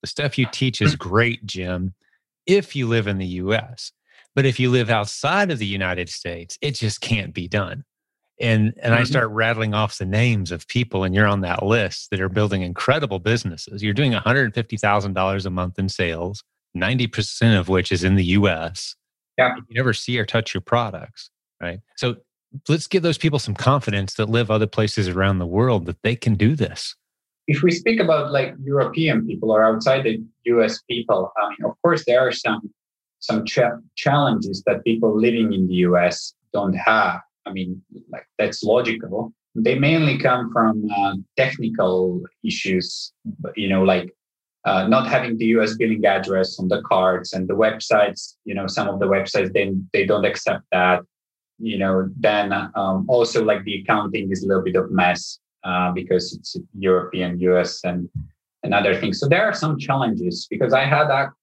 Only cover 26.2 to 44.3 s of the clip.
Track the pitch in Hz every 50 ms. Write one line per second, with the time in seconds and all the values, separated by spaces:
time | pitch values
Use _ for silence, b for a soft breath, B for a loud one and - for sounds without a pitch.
26.2 | - 117 110 90 104 113 151 151 110 - - - - - - _ _ _ _ _
27.2 | _ _ _ _ _ - 147 - - 180 170 - - 220 226 220 190 170 160 147
28.2 | 139 - 143 139 131 131 - - 135 135 139 143 127 - - 160 160 156 127 113
29.2 | 110 110 104 - - 110 110 107 110 110 113 110 - 135 135 135 135 117 110 113
30.2 | - - _ _ _ 120 120 117 113 107 113 - _ _ 120 117 113 - 107 95
31.2 | 92 - - - - - - - - - - _ _ 170 170 156 - - 120 127
32.2 | 131 123 120 - - 120 110 110 - 101 _ _ _ _ _ _ _ _ _ _
33.2 | - - 113 110 110 - - - 156 - 120 117 - _ _ - - 147 139 147
34.2 | 143 123 110 104 92 98 95 - - 104 98 92 - 117 113 110 113 110 104 107
35.2 | 113 120 117 117 113 107 98 95 92 90 90 90 90 87 87 87 87 87 87 -
36.2 | - - _ _ _ _ - 104 101 95 87 90 - - 110 110 - - 87 90
37.2 | - _ _ _ _ 101 95 95 92 90 92 95 - _ - - - _ - -
38.2 | - _ _ - 107 95 - - - 104 110 123 123 117 113 113 110 90 92 107
39.2 | - - - _ _ _ _ 117 113 117 131 131 139 147 165 165 156 143 135 -
40.2 | - 131 127 127 117 113 - 120 113 110 110 107 104 107 101 101 101 98 95 95
41.2 | 95 _ _ - 131 131 - - 120 113 - - 98 92 92 92 92 92 90 90
42.2 | 87 - _ _ - - - - - 95 95 92 90 - - - - - _ _
43.2 | _ 110 101 - 85 90 - 110 101 95 95 95 95 95 92 90 87 92 - _
44.2 | _ _